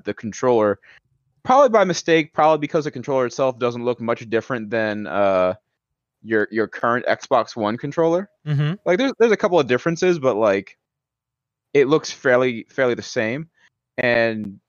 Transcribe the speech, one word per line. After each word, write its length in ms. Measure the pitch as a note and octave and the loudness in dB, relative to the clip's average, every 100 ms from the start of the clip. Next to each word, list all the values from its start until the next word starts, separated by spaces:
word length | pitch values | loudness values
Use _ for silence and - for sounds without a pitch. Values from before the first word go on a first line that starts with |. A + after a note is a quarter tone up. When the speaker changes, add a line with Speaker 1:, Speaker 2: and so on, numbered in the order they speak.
| G#2 | -6
Speaker 1:
the 80 | |
controller, 640 | - A2 - C3 A#2 G#2 G2 _ _ _ _ _ _ | -10 -12 -4 0 2 2 -2 _ _ _ _ _ _
probably 260 | - C4 C4+ | 2 4 6
by 140 | A3 | 4
mistake, 500 | F#3+ E3 - E3 D3+ | 2 0 0 0 0
probably 260 | - D#3 D#3 | 0 2 2
because 260 | D3 E3 C#3+ | 0 -4 -4
the 60 | |
controller 360 | C3 C3 C3+ A#2+ | -8 -4 -2 -2
itself 320 | - C3 A#2 | -2 -2 -2
doesn't 260 | A#2+ A#2+ A#2+ | -4 -2 -4
look 160 | A#2+ | -4
much 260 | A#2 A2+ A2+ | -4 -6 -4
different 440 | A2 - B2 G#2 | -4 -4 -6 -4
than, 340 | A2+ G#2+ G#2 F#2+ | -2 -2 -4 -4
uh, 480 | F#2 G2 F#2 F#2 F#2 _ _ _ _ _ _ | 0 2 2 0 -2 _ _ _ _ _ _
your, 240 | A2 A2 G#2 | -2 -2 0
your 180 | A2 G2+ | -2 -4
current 380 | - A#2+ A#2+ - | -2 -2 0 -2
Xbox 500 | A2 - B2+ G#2 A#2+ | -4 0 -2 -2 -4
One 220 | G#2 A#2 | -4 -4
controller. 520 | C#3+ E3+ E3 E3+ G3+ _ D3+ | -6 -2 0 0 -4 _ -4
Speaker 2:
Mm-hmm. 260 | C#3+ D3 F#3+ - | -2 -2 -4 -2
Speaker 1:
Like, 120 | F3+ | 0
there's, 160 | C4+ - | 0 2
there's 120 | A3+ | 2
a 60 | G3+ | 2
couple 220 | G3+ F3 | 2 2
of 80 | C3 | 2
differences, 500 | B2 E3+ E3+ F#3 F3 | 0 0 0 0 2
but, 180 | C3 G#2 | 0 2
like, 440 | A2 G2 - _ _ _ _ _ _ _ _ _ _ C#3+ | 2 2 -2 _ _ _ _ _ _ _ _ _ _ 2
it 120 | C3 | 4
looks 240 | D#3 - | 2 0
fairly, 540 | - C3+ B2 B2+ A2+ - | -4 2 4 2 -2 -8
fairly 260 | - B2+ A2+ | -2 0 -2
the 60 | |
same. 480 | - B2+ A2 C3+ D#3+ _ _ _ _ - | -4 -4 -4 -4 -10 _ _ _ _ -4
And 640 | B2 A#2 A#2 A2 G2+ G2+ | 0 2 0 -2 -10 -14